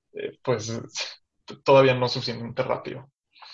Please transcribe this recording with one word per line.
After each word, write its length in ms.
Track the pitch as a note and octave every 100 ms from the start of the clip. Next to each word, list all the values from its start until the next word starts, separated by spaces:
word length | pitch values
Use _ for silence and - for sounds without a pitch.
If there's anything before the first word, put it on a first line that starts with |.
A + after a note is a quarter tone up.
| _
eh, 240 | - - -
pues, 300 | - A#2 G#2+ A2+ - - - - _ _
t-, 120 | - -
todavía 320 | - C3+ C3+
no 140 | B2 B2
suficientemente 540 | C3 A#2+ A#2 A#2 B2+
rápido. 480 | A#2+ A#2 - C3 - _ _ _ -